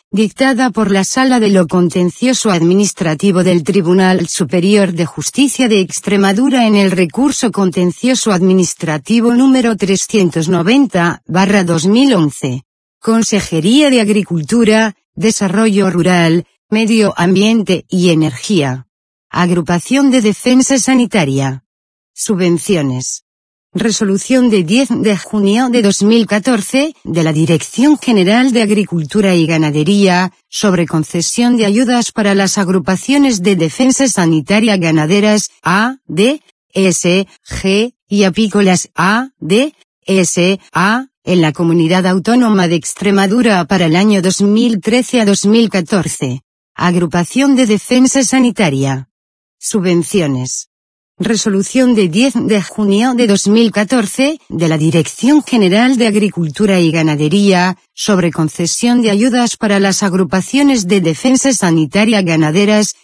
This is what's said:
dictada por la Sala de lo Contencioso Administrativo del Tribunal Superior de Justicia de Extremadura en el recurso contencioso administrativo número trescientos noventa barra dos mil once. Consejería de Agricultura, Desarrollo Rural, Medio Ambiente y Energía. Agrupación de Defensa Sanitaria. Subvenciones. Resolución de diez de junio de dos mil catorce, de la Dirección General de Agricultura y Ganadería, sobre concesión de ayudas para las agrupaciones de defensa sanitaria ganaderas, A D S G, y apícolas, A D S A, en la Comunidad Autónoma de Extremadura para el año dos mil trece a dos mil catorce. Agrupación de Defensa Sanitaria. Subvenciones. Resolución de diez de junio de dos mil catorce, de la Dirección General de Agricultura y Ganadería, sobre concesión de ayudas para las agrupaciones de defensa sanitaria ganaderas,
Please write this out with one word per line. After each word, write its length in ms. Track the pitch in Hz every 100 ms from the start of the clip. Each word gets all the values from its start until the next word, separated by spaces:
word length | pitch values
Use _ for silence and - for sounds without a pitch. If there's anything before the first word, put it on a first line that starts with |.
| _
dictada 600 | 196 214 - 269 240 254
por 200 | 208 202
la 140 | 196
Sala 340 | 190 - 262 247
de 100 | 214
lo 180 | 190 170
Contencioso 840 | 180 180 185 180 - 254 247 220
Administrativo 920 | 180 165 190 202 - 165 151 196 180
del 180 | 185 175
Tribunal 640 | 156 196 170 185 185 185 170
Superior 640 | - 151 180 185 208 190
de 140 | 170 165
Justicia 640 | - - - 277 - 254
de 120 | 214
Extremadura 880 | 185 - - 196 196 202 269 254 226
en 80 |
el 160 | 202 196
recurso 640 | 180 170 - 285 - 240
contencioso 800 | 196 190 185 180 - 247 262 226
administrativo 1000 | 185 185 185 175 - 160 151 - 226 233
número 420 | 240 269 262 233 202
trescientos 720 | 190 190 - 214 180 160 160
noventa 760 | 180 170 269 262 180 170 143 -
barra 380 | 170 196 208
dos 220 | 175 165 175
mil 260 | 220 277
once. 500 | 202 151 - 135 127 - _ _ _
Consejería 920 | - 226 214 202 - 165 165 269 294
de 100 | 254
Agricultura, 960 | 208 214 190 170 147 233 214 220 220 - _
Desarrollo 760 | - 214 - 196 202 220 202 190
Rural, 560 | 170 170 180 165 170 - _ _
Medio 420 | 214 220 226 202 -
Ambiente 680 | 175 185 214 226 190 180 -
y 180 | 185 180
Energía. 800 | 160 151 123 - 190 139 127 - _ _ _ _
Agrupación 840 | - 180 175 151 175 - 269 277
de 120 | 254
Defensa 560 | 214 196 - 254 254 269
Sanitaria. 840 | - 262 233 208 143 135 135 135 - _ _ _ _
Subvenciones. 1120 | - - 190 180 170 - 180 139 127 127 - - _ _ _ _
Resolución 720 | 180 226 - 202 190 - 262 247
de 140 | 208
diez 260 | 160 233 277
de 260 | 220 202 196
junio 540 | - 214 196 214 254
de 120 | 240
dos 200 | 202 -
mil 240 | 202 233 208
catorce, 680 | 208 262 226 - 262 311 -
de 200 | - 165
la 80 | 160
Dirección 640 | 156 160 160 - - 285 294
General 540 | - 214 180 226 262
de 100 | 240
Agricultura 720 | 208 214 196 170 147 208 196
y 120 | 175 160
Ganadería, 840 | 160 156 147 151 202 196 180 180 - _
sobre 380 | - 208 180 165
concesión 680 | 160 156 170 165 - 240 240
de 100 | 208
ayudas 460 | 208 247 240 226
para 220 | - 202
las 220 | 196 190 -
agrupaciones 880 | 180 190 160 185 - 285 277 214
de 140 | 180 185
defensa 520 | 160 - 254 254 269
sanitaria 680 | - 165 160 135 208 226 196
ganaderas, 760 | 165 160 156 202 214 214 - -
A 340 | 160 190 233 262 -
D 360 | 156 220 302 - _ _
S 540 | 196 190 165 175 185 196 _ -
G, 460 | - 190 202 240 - _
y 160 | 202
apícolas, 640 | 196 185 220 208 196 180 -
A 340 | - 180 220 262 -
D 340 | 151 208 302 - _ _ -
S 540 | - 175 - 175 196 -
A, 340 | 165 190 233 269 _
en 160 | - 180
la 100 | 156
Comunidad 540 | 151 170 170 160 185 185
Autónoma 640 | 185 190 247 233 202 175
de 80 | 170
Extremadura 880 | - - 202 196 196 233 233 190 165
para 200 | 190 170
el 100 | 170
año 260 | 214 196
dos 180 | 175 185
mil 400 | 202 214 247 214
trece 400 | 220 240 - 247
a 40 |
dos 200 | 208 196 202
mil 220 | 233 220
catorce. 760 | 190 165 185 156 - 135 127 - _ _
Agrupación 800 | - 175 175 175 180 170 247 285 262
de 100 | 233
Defensa 580 | 208 - 254 254 277
Sanitaria. 840 | 262 262 240 202 175 135 135 135 131 _ _ _ _ _
Subvenciones. 1120 | - 214 180 175 - 202 151 131 127 - - _ _ _ _ _
Resolución 760 | 185 226 220 196 196 262 254
de 140 | 220 180
diez 260 | 170 269
de 280 | 247 190 208
junio 520 | 165 - 208 202 247
de 120 | 240 240
dos 200 | 196 202
mil 240 | 220 233
catorce, 720 | 202 208 254 202 - 269 320 _
de 200 | - 165
la 100 | 160
Dirección 680 | 160 165 - - 233 302
General 520 | - 240 190 208 254 262
de 100 | 226
Agricultura 720 | 208 202 170 160 139 208 185
y 100 | 165
Ganadería, 840 | 160 156 147 151 202 202 180 180 185 _
sobre 380 | - - 190 175
concesión 720 | 151 156 - 170 - 240 240
de 80 | 226
ayudas 460 | 202 254 247 240 -
para 220 | 220 202
las 240 | 196 180
agrupaciones 840 | 202 185 185 190 180 269 285 254 175
de 120 | 202
defensa 520 | 165 156 254 254 277
sanitaria 680 | 247 180 160 151 196 220 214
ganaderas, 720 | 180 160 156 165 208 214 208 -